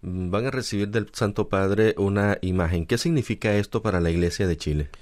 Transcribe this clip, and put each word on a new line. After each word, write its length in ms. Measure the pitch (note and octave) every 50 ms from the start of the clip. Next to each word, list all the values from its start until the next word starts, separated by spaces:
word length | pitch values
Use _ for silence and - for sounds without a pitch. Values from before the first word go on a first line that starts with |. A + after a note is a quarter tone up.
mm, 280 | - F#2 F2+ F#2 F#2 F2+
van 180 | F2+ G2+ A#2 C3+
a 40 |
recibir 380 | B2 B2+ B2 - - G2+ G2+ G2+
del 180 | G#2 A2 G#2 - -
Santo 340 | - - G2+ G2+ - G#2 -
Padre 480 | - G2 G2 F#2+ G2+ G2+ A2 A2 - -
una 400 | G2 G2 G2 G2+ G2+ G#2 G2+ -
imagen. 440 | - F#2 F#2 F#2 F2 E2+ F2+ F2 E2
¿Qué 120 | - - A#2
significa 580 | - F3 E3 D3+ A#2+ - A2 - - A2 G#2
esto 260 | G#2 G2+ - - A#2
para 200 | - A2 F#2+ F2+
la 80 | E2+ E2
Iglesia 340 | E2 E2+ F2 E2+ D#2+ - G#2 F#2
de 100 | E2+ D2+
Chile? 320 | - - D2+ D2 D2 C#2+ - -